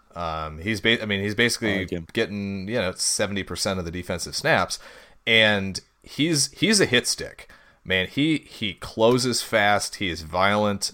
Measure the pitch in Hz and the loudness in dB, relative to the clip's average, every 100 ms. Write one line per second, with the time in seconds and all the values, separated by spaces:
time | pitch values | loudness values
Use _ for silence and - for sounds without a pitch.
0 | _ - 85 80 78 80 92 107 113 117 | _ -8 -6 -6 -6 -6 -4 0 2 2
1 | 107 101 101 104 120 - 113 98 92 87 | 0 -2 -2 2 2 2 -2 -2 -2 -6
2 | 82 - 110 101 98 98 95 120 92 90 | -4 -2 -2 -2 -6 -6 -4 -2 -2 -2
3 | - - 104 101 90 87 107 95 82 85 | -4 -2 -2 -2 -6 -4 -2 -2 -4 -6
4 | - 92 - - 143 135 90 - - - | -6 -6 -6 -4 2 2 2 -4 -12 -20
5 | - _ - 113 107 104 98 92 - _ | -20 _ 2 4 6 4 -2 -6 -12 _
6 | - - 156 156 139 - 190 214 156 120 | -14 -2 0 2 -2 0 2 4 4 2
7 | - - 71 - - - - _ - 92 | 0 -4 -8 -14 -20 -20 -20 _ -2 0
8 | 92 - 151 156 - - 107 82 - - | 0 0 0 0 -4 -8 -8 -8 -10 2
9 | 113 127 123 113 - 113 104 104 - - | 4 4 2 -2 0 2 4 2 0 -4
10 | 98 80 80 87 98 104 104 101 - | -4 -4 -4 2 2 4 2 -2 -6